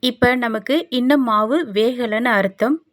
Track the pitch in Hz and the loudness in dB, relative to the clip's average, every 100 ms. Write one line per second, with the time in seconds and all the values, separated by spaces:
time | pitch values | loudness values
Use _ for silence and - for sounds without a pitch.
0 | 254 254 247 254 240 220 208 294 339 254 | -4 2 2 2 -2 -4 -2 -2 -2 -2
1 | 247 285 247 214 220 294 294 196 226 247 | 2 2 2 0 0 -2 -2 0 0 0
2 | 233 214 247 214 196 190 220 311 _ | -4 -2 0 0 0 -2 -2 -2 _